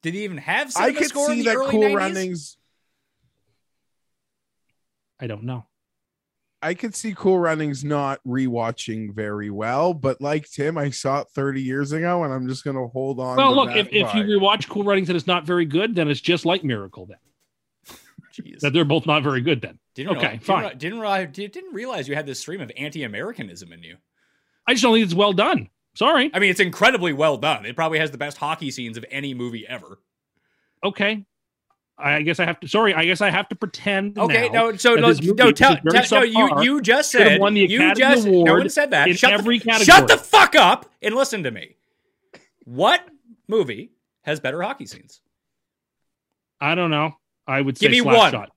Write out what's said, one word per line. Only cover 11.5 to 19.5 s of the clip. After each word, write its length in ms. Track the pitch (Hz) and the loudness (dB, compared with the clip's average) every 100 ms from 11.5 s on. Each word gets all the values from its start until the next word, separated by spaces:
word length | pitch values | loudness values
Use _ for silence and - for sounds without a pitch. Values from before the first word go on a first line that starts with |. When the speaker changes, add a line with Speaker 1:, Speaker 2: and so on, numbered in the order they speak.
| 135 | -4
Speaker 2:
years 320 | 131 131 143 | -6 -6 -4
ago, 320 | 156 170 175 156 | -4 -2 -2 -2
and 80 | |
I'm 160 | 131 127 | -6 -6
just 160 | 131 147 | -8 -8
gonna 220 | 135 123 | -8 -8
hold 340 | 127 135 127 | -8 -8 -6
on 160 | 127 127 | -4 2
Speaker 3:
Well, 140 | 269 | 2
Speaker 2:
to 40 | 262 | 4
Speaker 3:
look, 140 | 247 | 2
Speaker 2:
that 80 | 220 | 0
Speaker 3:
if, 100 | 202 | 0
if 260 | 208 185 | 0 0
you 100 | 214 | -2
Speaker 2:
vibe. 180 | 208 208 | 0 2
Speaker 3:
rewatch 260 | 190 214 - | 2 0 -4
Cool 160 | 208 | -4
Runnings 240 | 202 196 180 | 0 0 0
and 80 | 175 | -4
it's 120 | 143 | 0
not 180 | 180 156 | -2 0
very 180 | 175 | -2
good, 320 | 165 151 220 190 | 0 -2 -2 -2
then 140 | 151 | -2
it's 100 | 135 | -2
just 260 | - 175 160 | -2 -2 0
like 200 | 185 156 | -2 -2
Miracle 400 | 113 98 101 113 | -6 -10 -18 -20
then. 120 | 95 _ _ _ _ _ _ _ - _ - _ | -20 _ _ _ _ _ _ _ -20 _ -20 _
Speaker 1:
Jeez. 260 | - - - | -20 -20 -6
Speaker 3:
That 120 | 147 | 0
they're 140 | 143 151 | 2 2
both 220 | 160 156 | 2 2
not 160 | 151 | 0
very 180 | 143 131 | 0 -2
good 200 | 131 | 0